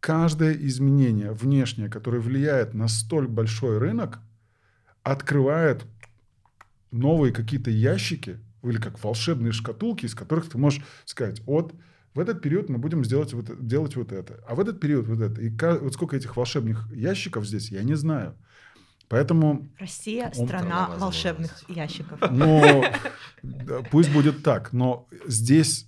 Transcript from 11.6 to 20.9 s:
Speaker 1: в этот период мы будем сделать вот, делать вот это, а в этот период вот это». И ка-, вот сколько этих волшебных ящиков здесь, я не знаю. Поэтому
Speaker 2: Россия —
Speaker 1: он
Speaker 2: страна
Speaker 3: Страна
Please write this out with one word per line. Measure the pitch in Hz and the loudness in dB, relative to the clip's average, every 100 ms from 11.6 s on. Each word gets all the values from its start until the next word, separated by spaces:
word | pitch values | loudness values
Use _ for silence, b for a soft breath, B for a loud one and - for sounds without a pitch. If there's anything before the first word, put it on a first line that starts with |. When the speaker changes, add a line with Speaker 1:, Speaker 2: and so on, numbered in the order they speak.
| 170 - b b b | -2 -10 b b b
Speaker 1:
в | 135 | -4
этот | 180 185 | -4 -2
период | 147 160 139 | 0 -2 -2
мы | 123 | -4
будем | 151 160 | -2 -2
сделать | 113 135 151 | 0 0 -2
вот, | 117 117 - 120 | -6 -10 -10 -2
делать | 135 151 135 | -2 -2 -4
вот | 120 | -8
это, | 95 87 - - | -8 -12 -18 -8
а | |
в | 123 | -2
этот | 202 185 | -2 -2
период | 151 143 110 | 0 0 0
вот | 113 | 0
это». | 107 110 | 0 -2
И | 113 110 | -4 -2
ка-, | 165 170 | 0 0
вот | 135 | -2
сколько | - 170 139 | -4 -4 -4
этих | 131 - | -6 -4
волшебных | 123 143 113 110 110 | -2 -2 -2 -4 -6
ящиков | 113 135 190 190 117 104 | -4 -2 -2 -4 -6 -6
здесь, | 104 110 | -6 -6
я | 95 | -4
не | 113 | -2
знаю. | 151 151 151 92 - b b b b b b _ | 0 0 -2 -6 -12 b b b b b b _
Поэтому | 117 127 165 151 143 - - | 0 4 4 4 2 -4 -16
Speaker 2:
Россия — | 190 - - 226 240 240 | -14 -12 -8 -6 -6 -4
Speaker 1:
он | 127 | -4
Speaker 2:
страна | 180 175 175 | -2 -4 -2
Speaker 3:
Страна | 185 | -2